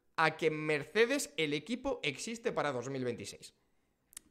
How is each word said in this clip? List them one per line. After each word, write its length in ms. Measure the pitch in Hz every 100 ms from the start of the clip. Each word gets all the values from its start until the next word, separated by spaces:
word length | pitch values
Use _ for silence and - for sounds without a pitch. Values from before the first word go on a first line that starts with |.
| _ -
a 180 | 160 156
que 160 | 160
Mercedes, 800 | 151 156 151 135 208 233 277 - -
el 160 | 156
equipo, 480 | 151 151 240 269 247
existe 480 | 151 127 - 226 233
para 220 | 160 147
dos 160 | 127 120
mil 160 | 135 123
veintiséis. 480 | 113 98 - - - _ _ _ _ _ - -